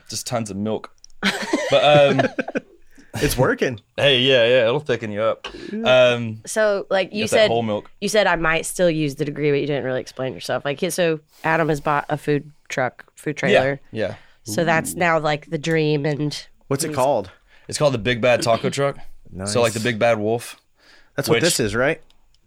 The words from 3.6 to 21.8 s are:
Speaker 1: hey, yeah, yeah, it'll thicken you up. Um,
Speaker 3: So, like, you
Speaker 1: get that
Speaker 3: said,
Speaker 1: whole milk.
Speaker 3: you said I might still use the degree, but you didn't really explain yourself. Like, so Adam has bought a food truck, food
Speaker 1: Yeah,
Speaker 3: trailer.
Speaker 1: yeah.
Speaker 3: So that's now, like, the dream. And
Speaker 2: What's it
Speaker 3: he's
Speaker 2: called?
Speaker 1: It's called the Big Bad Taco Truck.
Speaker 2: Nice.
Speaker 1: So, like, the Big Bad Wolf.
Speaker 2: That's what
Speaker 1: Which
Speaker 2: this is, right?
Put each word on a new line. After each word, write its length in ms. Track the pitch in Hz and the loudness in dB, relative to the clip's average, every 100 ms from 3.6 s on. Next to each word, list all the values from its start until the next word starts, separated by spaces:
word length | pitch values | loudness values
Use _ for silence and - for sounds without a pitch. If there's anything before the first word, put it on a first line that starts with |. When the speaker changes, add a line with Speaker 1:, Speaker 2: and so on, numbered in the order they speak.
| 165 113 - - | -2 -4 -10 0
Speaker 1:
hey, 240 | 139 127 | 2 4
yeah, 240 | 131 131 | 4 4
yeah, 220 | 113 127 113 | 6 4 4
it'll 120 | 143 | 0
thicken 320 | 147 117 110 | -2 -4 -4
you 100 | 104 | -2
up. 240 | 110 - - - - 214 | -2 -2 -8 -14 -10 -2
Um, 560 | 226 127 123 120 117 110 | 4 6 6 4 -2 -8
Speaker 3:
So, 420 | - 226 214 196 - | -6 0 0 0 0
like, 220 | 190 185 | -2 -2
you 100 | 208 | -4
Speaker 1:
get 80 | 220 | 0
that 40 | |
Speaker 3:
said, 120 | 226 214 | 4 4
Speaker 1:
whole 120 | 117 | 2
milk. 300 | 113 104 - - | 0 -4 -6 -8
Speaker 3:
you 80 | 202 | 0
said 180 | 208 | 2
I 120 | 190 165 | 4 2
might 280 | 165 160 | 0 -2
still 240 | 165 - 175 | -4 0 0
use 260 | 156 151 | 2 -2
the 100 | 139 | -2
degree, 260 | 147 147 147 | -6 -2 0
but 80 | 143 | 0
you 80 | 143 | 0
didn't 160 | 139 | -2
really 160 | 123 127 | -4 -6
explain 320 | - - 131 | -6 -8 -8
yourself. 300 | 85 - 127 | -8 -6 -4
Like, 160 | 139 139 180 | -4 -4 -4
so 280 | 175 170 156 - _ | 0 0 -2 -8 _
Adam 240 | 160 160 156 | -2 0 0
has 120 | 147 | 0
bought 240 | 156 143 - | -2 -2 -2
a 80 | 147 | -4
food 340 | - 147 151 - - | -2 -4 -4 -18 -8
truck, 420 | - 127 - - | -4 -4 -6 -20
food 160 | - 156 | -10 -8
Speaker 1:
Yeah, 80 | 147 | -4
Speaker 3:
trailer. 420 | 135 - 131 135 - | 2 4 2 -2 -8
Speaker 1:
yeah. 240 | 113 98 104 - _ | -6 -6 -6 -18 _
Speaker 3:
So 200 | - 107 | -8 -2
that's 320 | 165 160 143 | 0 0 -2
now, 240 | 165 175 160 | -2 0 2
like, 300 | 151 151 - | 0 -4 -6
the 80 | 165 | -6
dream. 480 | 165 160 151 151 | -2 0 2 0
And 420 | 151 143 147 - - _ - | -2 -2 -4 -6 -14 _ -6
Speaker 2:
What's 160 | 139 | -4
it 20 | 160 | -2
Speaker 3:
he's 60 | |
Speaker 2:
called? 340 | 147 131 123 95 - _ - - | 0 0 0 -4 -14 _ -20 -12
Speaker 1:
It's 100 | - | -2
called 160 | 147 | 0
the 40 | 123 | 0
Big 220 | 104 120 | -2 0
Bad 200 | 123 117 | 2 2
Taco 280 | 117 113 131 | 2 0 -2
Truck. 280 | - 139 - - - - | -2 -4 -4 -12 -16 -16
Speaker 2:
Nice. 220 | 87 98 | -10 -4
Speaker 1:
So, 80 | 117 | 0
like, 120 | 117 | 0
the 80 | 110 | 0
Big 180 | 113 110 | -4 0
Bad 180 | 120 110 | 2 2
Wolf. 380 | 104 117 - - _ _ _ - _ - | 0 -4 -6 -18 _ _ _ -20 _ -6
Speaker 2:
That's 100 | 131 | 0
what 60 | |
Speaker 1:
Which 80 | 113 | 2
Speaker 2:
this 160 | 170 - | 2 0
is, 160 | 110 | -2
right? 260 | 113 | 0